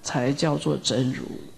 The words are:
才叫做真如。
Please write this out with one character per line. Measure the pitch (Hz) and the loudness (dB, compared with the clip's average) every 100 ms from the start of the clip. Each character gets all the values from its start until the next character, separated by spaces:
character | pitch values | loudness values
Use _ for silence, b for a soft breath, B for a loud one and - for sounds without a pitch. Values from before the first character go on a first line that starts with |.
才 | - 139 123 | -2 0 2
叫 | 143 160 147 | 2 2 2
做 | 156 143 | 0 0
真 | - 120 131 | 2 2 2
如。 | - - - - | 0 -6 -10 -12